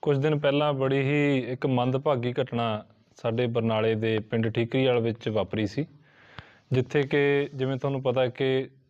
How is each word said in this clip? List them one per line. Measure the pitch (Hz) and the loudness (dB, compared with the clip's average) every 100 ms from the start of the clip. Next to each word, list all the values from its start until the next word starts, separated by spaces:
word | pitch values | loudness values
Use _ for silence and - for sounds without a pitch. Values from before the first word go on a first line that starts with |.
ਕੁਝ | - 143 | 0 2
ਦਿਨ | 147 151 | 2 2
ਪਹਿਲਾਂ | 147 143 151 | 2 2 0
ਬੜੀ | 139 135 135 | 0 0 2
ਹੀ | 135 147 143 139 | 2 2 2 2
ਇੱਕ | 117 127 143 | -2 -4 0
ਮੰਦਭਾਗੀ | 127 123 131 147 139 120 123 | 0 2 0 0 0 -2 -2
ਘਟਨਾ | 131 117 117 107 - _ _ - | -4 -2 -2 -2 -8 _ _ -8
ਸਾਡੇ | 120 113 123 | -4 0 0
ਬਰਨਾਲੇ | 117 113 110 110 | 0 0 2 2
ਦੇ | 110 110 110 | 0 0 -2
ਪਿੰਡ | 104 117 113 | -2 -2 0
ਠੀਕਰੀਵਾਲ | 110 117 135 131 120 | 0 0 2 2 2
ਵਿੱਚ | 117 110 - | 0 -2 -4
ਵਾਪਰੀ | 107 92 104 107 | -2 -2 -2 -2
ਸੀ, | - 160 - _ _ - - - - _ | -4 -8 -10 _ _ -20 -20 -20 -20 _
ਜਿੱਥੇ | 131 131 151 | -2 0 0
ਕਿ | 135 147 143 143 143 | 2 2 2 2 0
ਜਿਵੇਂ | 143 131 135 | -4 -4 -2
ਤੁਹਾਨੂੰ | 143 135 | -2 -2
ਪਤਾ | 131 123 127 | 0 0 0
ਕਿ | 120 135 131 131 - _ | 0 0 0 -2 -12 _